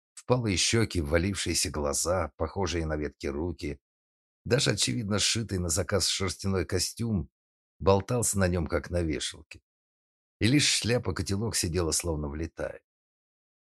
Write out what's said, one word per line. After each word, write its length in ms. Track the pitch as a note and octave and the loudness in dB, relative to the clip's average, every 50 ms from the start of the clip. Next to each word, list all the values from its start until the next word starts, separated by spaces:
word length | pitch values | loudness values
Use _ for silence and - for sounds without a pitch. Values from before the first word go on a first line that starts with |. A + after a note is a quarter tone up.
| _ _ _ | _ _ _
впалые 420 | - - - B2+ B2+ A#2 G#2+ G2 | -18 0 2 2 2 2 2 2
щеки, 440 | E2+ - - - A#2 A2 - - F2 | 2 2 4 4 4 2 2 0 -2
ввалившиеся 680 | D2+ C#2+ D#2 E2+ E2+ G2+ G2 - - F#2 E2 - - - | 0 2 2 2 4 2 0 0 -2 0 0 0 0 0
глаза, 640 | C#2 D2+ D2 C#2+ C#2 C2+ - D#2+ F2+ F#2+ E2 D2 - | -2 -2 -2 0 0 0 0 0 0 0 -2 -4 -4
похожие 500 | - D#2+ D2+ - G2 F#2+ E2+ F2 E2+ D#2+ | -6 -6 -4 -2 -2 -2 -2 0 -2 -2
на 100 | D#2 D#2 | -2 -2
ветки 300 | D2+ D2 C#2+ - _ - | -4 -4 -6 -8 _ -6
руки. 540 | D2+ C#2 C#2+ E2 F2 D2 - - D2 C#2 - _ _ _ _ _ _ _ _ _ _ _ _ _ | -6 -4 -4 -4 -4 -6 -6 -8 -8 -8 -10 _ _ _ _ _ _ _ _ _ _ _ _ _
Даже, 260 | F2+ A2 C#3 C#3 C#3 | 0 0 2 2 2
очевидно, 480 | A2+ - - - B2 B2 A2 G2 G#2 G2 | 0 0 0 -2 -2 -2 -2 -2 0 0
сшитый 400 | - - - A2+ A2+ - G2 F2+ | 2 2 0 0 -2 -2 -2 -2
на 100 | F2+ E2+ | 0 0
заказ 380 | E2 G2 F2+ - - F#2+ - | 0 0 0 0 0 0 0
шерстяной 580 | - - - G2 F#2 E2 - - G2 F#2+ F#2+ E2 | 0 0 -2 -2 -4 -4 -4 -4 -2 0 0 -2
костюм 640 | - - F#2 - - - - A#2 A#2 A2 F2+ D2 - _ _ _ _ _ _ _ _ _ _ | 0 -2 -2 -2 -2 -4 -6 -4 -2 -2 -2 -2 -4 _ _ _ _ _ _ _ _ _ _
болтался 600 | D#2 F#2+ G2 G2 - - B2 B2 G#2 - - G2 | 4 4 4 4 4 0 -2 0 0 0 2 2
на 100 | F#2+ F2 | 2 2
нём, 180 | F2 F2+ D#2+ | 2 2 0
как 240 | - E2+ D#2 - - | 0 -2 -2 -2 -2
на 120 | F2 F2 E2+ | -2 0 0
вешалке. 580 | D#2+ C#2+ B1 - - - - - - - - - _ _ _ _ _ _ _ _ _ _ _ _ _ _ _ | 0 -2 -2 -4 -6 -8 -10 -16 -20 -20 -20 -20 _ _ _ _ _ _ _ _ _ _ _ _ _ _ _
И 60 | G2+ | 4
лишь 360 | A2 C3+ D3 C3+ - - - - | 4 6 6 4 4 2 2 2
шляпа-котелок 720 | G#2 A#2 A#2+ - G2+ E2 - E2 - G2 G2 A#2 G#2+ - | 2 0 0 0 -2 -2 -2 -2 -2 -2 -2 -2 -2 -2
сидела 380 | - - F2+ D#2 F2+ E2+ D#2+ D2+ | -2 -2 0 0 0 0 2 0
словно 360 | - - F2 D#2+ D2+ D2 C#2+ | 0 -2 -2 -4 -2 -4 -4
влитая. 520 | C#2+ D2+ E2+ - - - - - - - - _ _ _ _ _ _ _ _ _ _ _ _ _ _ _ _ _ _ | -4 -6 -6 -6 -6 -6 -6 -6 -8 -10 -16 _ _ _ _ _ _ _ _ _ _ _ _ _ _ _ _ _ _